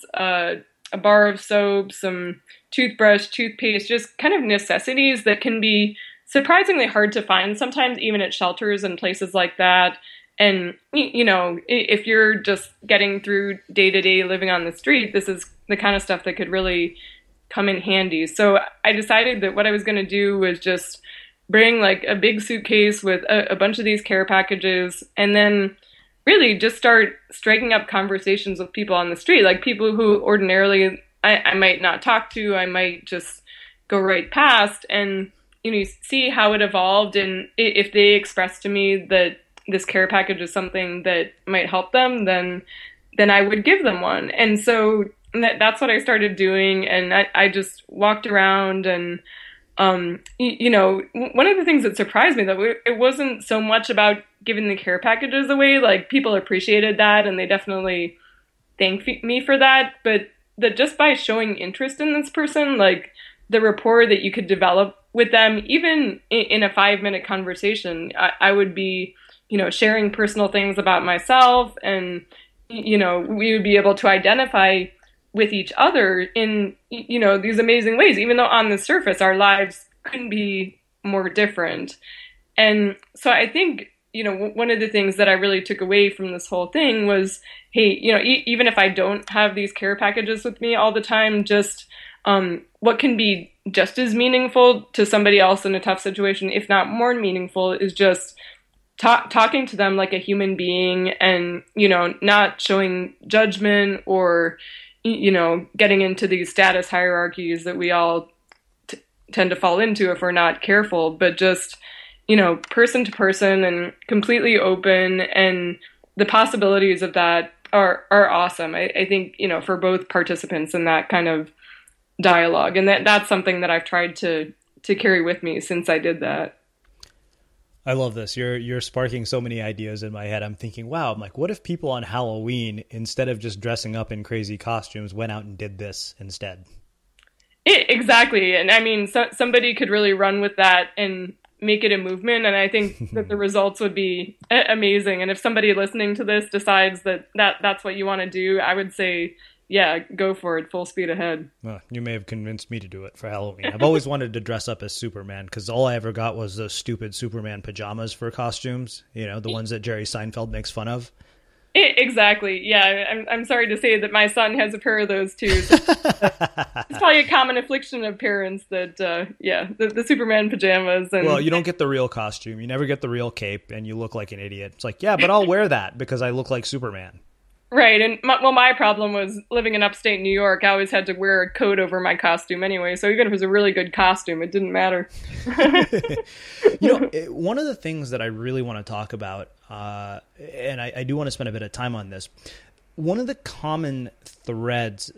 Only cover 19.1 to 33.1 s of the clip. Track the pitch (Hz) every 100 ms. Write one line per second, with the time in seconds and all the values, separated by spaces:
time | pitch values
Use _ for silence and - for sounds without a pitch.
19.1 | 220 247 220 190 196 214 208 208 208 196
20.1 | 202 202 196 185 170 190 180 - - -
21.1 | - - _ - 214 226 233 196 190 -
22.1 | 202 208 214 208 226 - 220 208 208 196
23.1 | 180 - 214 - 190 202 220 214 208 -
24.1 | 190 190 190 190 190 190 185 180 - -
25.1 | - 202 208 208 208 196 - _ _ _
26.1 | _ - 392 247 190 226 233 240 226 196
27.1 | - _ - 214 220 240 214 208 202 196
28.1 | 196 196 196 196 175 180 - 208 175 175
29.1 | 170 - 349 190 185 254 208 220 220 220
30.1 | 208 - 208 190 190 196 196 190 - _
31.1 | _ 202 208 - 190 190 175 180 170 254
32.1 | 220 220 226 208 190 180 185 180 175 -